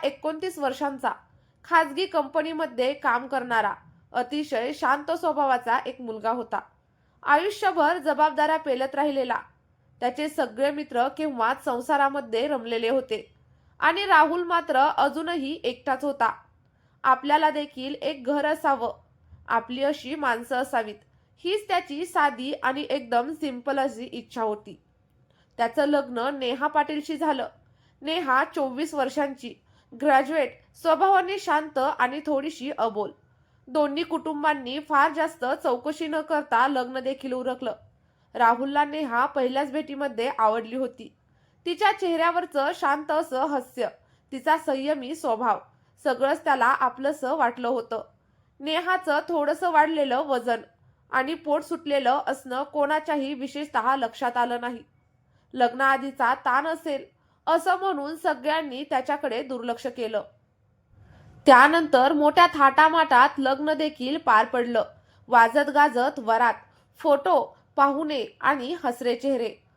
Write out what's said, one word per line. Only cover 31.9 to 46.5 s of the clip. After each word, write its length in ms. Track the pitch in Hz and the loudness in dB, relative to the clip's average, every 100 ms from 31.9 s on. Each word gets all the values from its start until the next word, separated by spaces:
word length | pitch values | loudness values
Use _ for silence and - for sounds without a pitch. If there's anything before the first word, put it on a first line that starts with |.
| - 247 285 302 | 0 -2 -2 -4
थोडीशी 460 | 277 294 302 262 - | -2 -4 -8 -8 -4
अबोल. 340 | 226 208 202 - _ _ _ _ - | -2 -2 -8 -10 _ _ _ _ -4
दोन्ही 360 | 285 294 285 | 0 0 -2
कुटुंबांनी 760 | 330 320 311 294 302 294 247 269 | -4 -4 -6 -2 -2 -2 -4 -8
फार 340 | 302 285 311 | 0 2 2
जास्त 320 | 302 311 - 254 302 | 2 -4 -2 -4 -2
चौकशी 440 | 311 339 302 302 320 | -2 -2 -4 -6 -4
न 140 | 311 | -4
करता 460 | 302 302 294 233 262 | -2 -4 0 2 2
लग्न 320 | 269 247 262 | 0 -4 -6
देखील 340 | 262 269 269 | -6 -6 -6
उरकलं. 420 | 254 254 247 247 208 - _ _ _ _ | -6 -6 -6 -6 -8 -14 _ _ _ _
राहुलला 520 | 220 233 233 277 285 294 | 2 4 4 0 0 0
नेहा 400 | 302 277 233 285 | -2 -2 0 0
पहिल्याच 460 | 285 254 262 285 | 0 -2 -2 -2
भेटीमध्ये 600 | 285 294 277 277 226 240 - | -4 -6 -6 -6 -2 -4 0
आवडली 360 | 220 226 226 254 | 2 0 -4 -6
होती. 420 | 254 - 226 _ _ _ _ _ 349 | -6 -8 -20 _ _ _ _ _ -6
तिच्या 260 | 349 415 | 0 2
चेहऱ्यावरचं 800 | 415 370 330 330 339 359 285 285 359 | 2 0 0 0 0 -2 -2 -2 0
शांत 360 | 294 294 302 | 0 0 -2
असं 340 | 311 320 254 294 | -2 -2 -2 -2
हास्य, 420 | 285 254 - 214 - _ _ - | -2 -6 -6 -6 -8 _ _ -14
तिचा 260 | 269 311 311 | -4 0 0
संयमी 580 | 311 269 277 294 247 330 | 0 -2 -2 -2 -6 -6
स्वभाव, 440 | 277 220 233 196 - _ _ _ | -2 0 0 -2 -4 _ _ _
सगळंच 400 | 294 247 269 320 | -2 0 0 0
त्याला 220 | 311 | 2